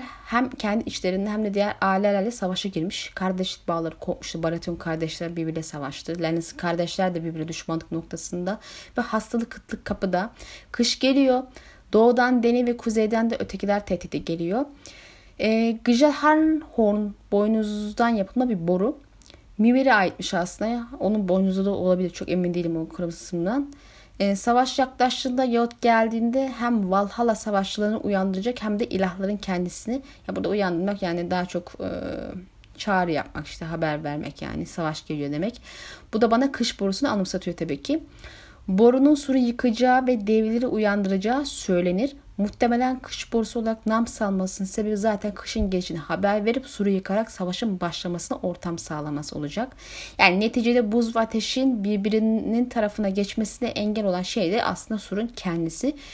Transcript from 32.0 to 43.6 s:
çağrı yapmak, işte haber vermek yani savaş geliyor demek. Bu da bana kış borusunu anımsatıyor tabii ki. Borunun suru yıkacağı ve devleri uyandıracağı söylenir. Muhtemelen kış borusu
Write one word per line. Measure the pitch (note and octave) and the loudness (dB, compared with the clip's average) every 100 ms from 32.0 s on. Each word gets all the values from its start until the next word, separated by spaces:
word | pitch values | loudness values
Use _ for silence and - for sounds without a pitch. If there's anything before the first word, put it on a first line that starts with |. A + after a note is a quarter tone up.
| - - - - F3+ - - - | -8 -8 -10 -12 -16 -20 -20 -8
çağrı | - F#3+ F3 | 0 2 2
yapmak, | D3+ - - D3 | 0 -4 -8 -12
işte | - | -12
haber | E3 E3 D#3+ D3+ | -8 -4 -2 -2
vermek | D#3 D3 - D3+ | -4 -6 -8 -10
yani | - - E3 | -8 -8 -8
savaş | - D#3+ D#3 - | -6 -4 -6 -6
geliyor | D3+ C#3+ | -6 -4
demek. | D3 F#3+ A#3 - - - - - | -2 -4 -6 -14 -18 -18 -18 -6
Bu | A3 | 2
da | A3+ | 4
bana | A#3 C4+ | 4 2
kış | - A#3 - | 0 -4 -2
borusunu | G3 F#3+ C#4 | -2 0 0
anımsatıyor | G#3 F#3 F#3 F#3 E3+ | 0 -2 -4 -6 -4
tabii | E3 C#3+ | -4 -4
ki. | - D#4 - - - - - - - | -2 -4 -4 -16 -20 -20 -20 -12 0
Borunun | F#3+ A#3 B3+ C#4 | 6 8 8 6
suru | D4 - C4 | 6 4 2
yıkacağı | B3 A#3+ B3 A3 B3 B3+ B3+ | 2 2 2 4 4 4 4
ve | B3 G3+ | 2 2
devleri | A3 A3 A3+ B3 | 2 4 0 0
uyandıracağı | G#3+ G#3+ G3+ G3 F#3+ G3+ C4 C#4+ | 0 2 2 2 0 0 0 -2
söylenir. | - - F3+ F3+ F3+ C4+ - - - | -4 0 2 2 2 -2 -4 -12 -4
Muhtemelen | G3+ - A#3+ A#3+ B3+ B3+ | -4 0 2 2 0 -2
kış | - - - | -8 -12 -4
borusu | A#3 A3 A#3+ | -2 -2 -2